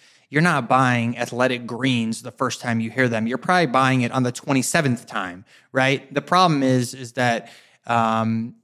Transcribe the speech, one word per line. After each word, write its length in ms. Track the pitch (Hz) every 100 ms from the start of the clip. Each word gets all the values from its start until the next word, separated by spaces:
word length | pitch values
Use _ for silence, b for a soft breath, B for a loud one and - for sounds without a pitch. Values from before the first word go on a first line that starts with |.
| b b b
you're 140 | 143
not 260 | 175 143 117
buying 480 | 131 127 120 117 120
Athletic 500 | 120 120 127 123 117
Greens 540 | 120 135 123 113 113
the 100 | 123
first 300 | - 127 -
time 200 | 120 113
you 100 | 113
hear 180 | 131 123
them. 180 | 113 113
You're 120 | 127
probably 280 | - 180 151
buying 360 | 131 131 131
it 100 | 120
on 100 | 127
the 100 | 123
twenty-seventh 760 | - - 135 - 170 139 117 -
time, 400 | 110 92 90 - b b
right? 400 | 131 135 135 -
The 100 | 143
problem 400 | - 180 180 143
is, 300 | 131 127 120
is 200 | 131 120
that, 380 | 131 123 113 - B B B
um, 680 | - 120 113 113 113 113 117 -